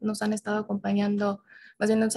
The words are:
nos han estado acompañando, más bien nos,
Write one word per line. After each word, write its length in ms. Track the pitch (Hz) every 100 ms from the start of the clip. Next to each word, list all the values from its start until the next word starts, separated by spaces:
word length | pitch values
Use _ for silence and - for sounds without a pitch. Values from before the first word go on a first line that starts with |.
nos 220 | 214 208
han 100 | 214
estado 260 | 214 208 214
acompañando, 840 | 214 202 196 202 202 202 202 202 _ - - -
más 100 | 214
bien 120 | 220
nos, 140 | 220